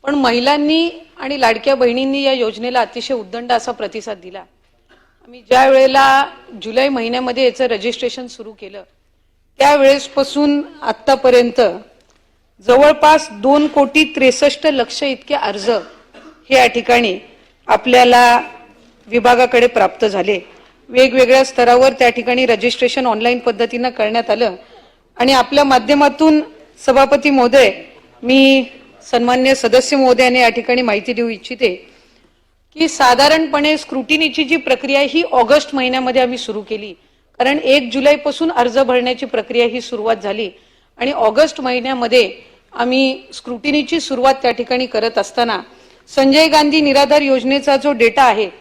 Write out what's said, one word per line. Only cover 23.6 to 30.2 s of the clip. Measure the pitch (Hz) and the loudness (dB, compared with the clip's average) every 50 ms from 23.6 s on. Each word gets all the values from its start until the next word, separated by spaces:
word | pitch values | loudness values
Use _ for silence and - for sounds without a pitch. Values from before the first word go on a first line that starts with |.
| 233 226 247 240 247 254 | -4 -4 -4 -6 -6 -6
करण्यात | 240 - 214 214 220 233 233 233 | -4 -4 -4 -2 -2 -4 -2 -2
आलं | 208 220 240 214 180 185 - _ - - _ _ _ _ _ _ _ | -2 -2 -2 -4 -4 -8 -18 _ -20 -20 _ _ _ _ _ _ _
आणि | - 240 262 277 | -4 0 2 2
आपल्या | 262 240 254 285 285 294 | 2 0 2 2 0 2
माध्यमातून | 277 262 254 220 214 294 277 294 285 285 - 320 320 302 302 302 - - - - _ _ _ - | 4 2 0 2 2 2 2 2 2 2 2 2 4 4 2 0 -4 -16 -20 -20 _ _ _ -2
सभापती | - 254 269 269 262 285 277 285 294 | 0 2 4 4 4 2 0 2 2
महोदय | 277 269 240 240 233 277 247 202 185 - - - - - _ _ _ _ - | 2 2 2 4 4 4 4 4 2 -4 -16 -20 -20 -20 _ _ _ _ -4
मी | 240 262 269 269 269 269 269 247 240 - - - _ _ _ - - | 0 2 4 4 4 4 2 0 -4 -12 -20 -20 _ _ _ -12 -4
सन्मान्य | - 233 240 240 247 254 254 262 269 | -2 -2 0 0 0 0 2 0 0
सदस्य | 262 - 226 208 254 262 - 294 | 0 0 2 2 2 2 2 0
महोदयांना | 277 269 254 254 233 | 2 2 2 4 4